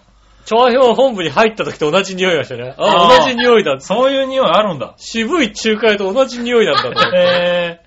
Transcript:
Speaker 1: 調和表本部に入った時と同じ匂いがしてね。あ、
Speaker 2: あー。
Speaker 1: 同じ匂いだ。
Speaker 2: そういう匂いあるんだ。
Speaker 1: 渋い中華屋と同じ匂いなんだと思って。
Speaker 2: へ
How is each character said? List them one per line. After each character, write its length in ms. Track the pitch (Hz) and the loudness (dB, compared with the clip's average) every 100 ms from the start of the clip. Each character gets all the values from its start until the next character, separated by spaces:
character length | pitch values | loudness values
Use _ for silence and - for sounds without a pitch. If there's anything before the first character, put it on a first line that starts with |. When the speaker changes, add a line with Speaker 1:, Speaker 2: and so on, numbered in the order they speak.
| _ _ _ _ - | _ _ _ _ -4
Speaker 1:
調 120 | 220 | 2
和 80 | 254 | 2
表 260 | 240 254 220 | 4 2 4
本 180 | 269 | 0
部 100 | 208 | 0
に 60 | 160 | -4
入 220 | 139 226 | 0 0
っ 40 | 220 | -2
た 100 | 147 | -8
時 120 | - | -4
と 120 | 151 | -2
同 100 | 175 | -2
じ 140 | 190 185 | -2 -4
匂 160 | 185 | -2
い 40 | 160 | -2
が 80 | |
し 40 | 123 | -4
て 100 | 123 | -10
ね。 160 | 123 139 | -12 -4
あ、 320 | 180 185 175 | 0 4 6
Speaker 2:
あ 100 | 254 | 6
ー。 0 | |
Speaker 1:
同 100 | 269 | 4
じ 60 | 240 | 0
匂 240 | 247 233 | 2 2
い 40 | |
だ。 160 | 156 135 | 2 -4
Speaker 2:
そ 300 | - 202 269 | -4 0 0
う 20 | |
い 120 | 269 | 0
う 20 | 269 | -2
匂 180 | 262 | 0
い 20 | 214 | 2
あ 140 | 175 | 2
る 140 | 214 151 | 0 -4
ん 40 | |
だ。 140 | - - | -10 -12
Speaker 1:
渋 460 | - 226 226 349 | -10 -6 -2 -2
い 100 | 233 | -2
中 240 | - 226 214 | -2 -4 0
華 100 | 226 | 0
屋 100 | 202 | 0
と 140 | 196 | -2
同 140 | 226 262 | -2 -2
じ 140 | 240 | -4
匂 220 | 240 240 | -2 0
い 20 | 190 | 2
な 80 | |
ん 20 | 143 | 0
だ 60 | |
と 80 | - | -2
思 100 | - | -2
っ 120 | - | 0
て。 60 | 180 | 2
Speaker 2:
へ 640 | 180 175 175 175 170 170 | 2 0 -2 -2 -4 -10